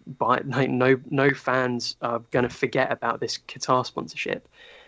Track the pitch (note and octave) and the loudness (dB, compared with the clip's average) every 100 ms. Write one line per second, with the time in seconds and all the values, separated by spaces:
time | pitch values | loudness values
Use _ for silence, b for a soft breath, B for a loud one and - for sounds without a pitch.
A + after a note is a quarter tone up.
0 | - C#3 A2+ B2 C#3 C3+ C3 B2+ B2+ C3 | -14 -4 0 0 0 0 2 4 4 4
1 | - C#3 C#3 C3+ - B2+ B2+ A#2+ A#2 - | 2 2 2 2 0 0 0 -2 -6 -6
2 | B2+ A#2 A#2 C#3 A#2+ - B2+ C3+ C3 - | -4 -4 -2 0 0 0 -2 0 0 0
3 | A#2 A2+ A#2 - - - - B2+ B2 - | -2 -2 -4 -8 -12 -6 0 0 0 -6
4 | - - - - - B B B | -8 -6 -4 -6 -8 B B B